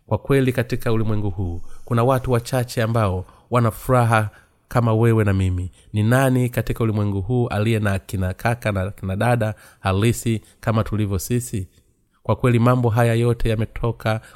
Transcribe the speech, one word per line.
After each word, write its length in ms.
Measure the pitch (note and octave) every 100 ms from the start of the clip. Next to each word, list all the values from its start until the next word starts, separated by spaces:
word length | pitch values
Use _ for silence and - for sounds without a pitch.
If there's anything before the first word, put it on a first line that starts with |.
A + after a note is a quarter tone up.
| _
Kwa 120 | A2
kweli, 340 | - C#3 C3
katika 400 | B2+ A#2+ B2 A#2+
ulimwengu 380 | A2 G#2+ G#2 G2+
huu, 300 | F2+ F2 E2+ - -
kuna 200 | - A#2
watu 280 | A#2+ C3 B2+
wachache 500 | A#2+ A#2+ C3 A#2+ -
ambao 420 | A2+ A2+ G2+ F2+ - - _
wana 200 | A#2+ A#2
furaha 600 | - - B2+ A#2 A2+ G#2+ - _ _ _
kama 260 | B2 A#2
wewe 300 | A2 A#2 A2
na 80 | G#2
mimi. 380 | F#2+ F#2 F2+ F2+ - _
Ni 100 | G#2+
nani 460 | G#2+ C3 C3 B2+ B2
katika 360 | A#2+ A2 A2+
ulimwengu 360 | A2+ G#2+ G#2 G2
huu 260 | F#2+ B2 A#2
aliye 300 | G2+ G#2+ A2
na 200 | G#2+ G2
kina 360 | - G2 F#2
kaka 380 | F#2 A#2 A#2 A2
na 180 | G2 F#2
kina 260 | - F#2+ F#2+
dada 380 | A#2 A#2+ G#2+ G2+ - _
halisi 640 | G2 F#2+ A#2 A2+ A#2+ A2 - _
kama 240 | - A2
tulivyo 340 | G#2 G#2 G#2 F#2+
sisi? 500 | - B2 A#2+ G#2+ F2+ _ _ _ _ _
Kwa 140 | - G#2+
kweli, 220 | B2+ A#2
mambo 300 | A#2+ B2+ A#2
haya 260 | A2+ A#2
yote 340 | A2+ A#2+ A#2 A2+
yametoka 720 | A2 G#2+ - A#2 - A2+ A2 -